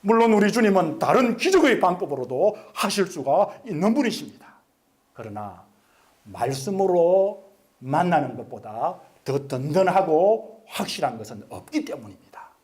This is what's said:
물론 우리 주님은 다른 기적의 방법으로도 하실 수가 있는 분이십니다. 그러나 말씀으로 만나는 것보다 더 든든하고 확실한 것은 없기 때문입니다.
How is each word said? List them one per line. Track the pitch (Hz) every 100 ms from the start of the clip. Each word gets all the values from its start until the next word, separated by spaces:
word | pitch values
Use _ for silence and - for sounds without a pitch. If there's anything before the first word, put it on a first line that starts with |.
| 196
물론 | 226 233
우리 | 214 208
주님은 | 220 220 190 165 151
다른 | 127 196 247 214
기적의 | 370 381 302 214
방법으로도 | 180 175 165 135 127 127 196 208 -
하실 | - 196 202 180
수가 | 151 131 160 202 - 240
있는 | 156 196
분이십니다. | 233 240 139 - - - _ _ _ _ _ _
그러나 | - 110 104 104 90 - _ _ _ _ _
말씀으로 | 107 98 123 135 202 190 190 180 170 190 196 208 - _ _ _
만나는 | 131 151 175 165 131 120
것보다 | 113 113 110 110 151 185 - _
더 | - 139 139
든든하고 | 131 139 160 190 185 180 156 190 220 - - -
확실한 | - 196 - 147 117
것은 | 104 107 -
없기 | 92 - 302 -
때문입니다. | 151 107 95 _ - - _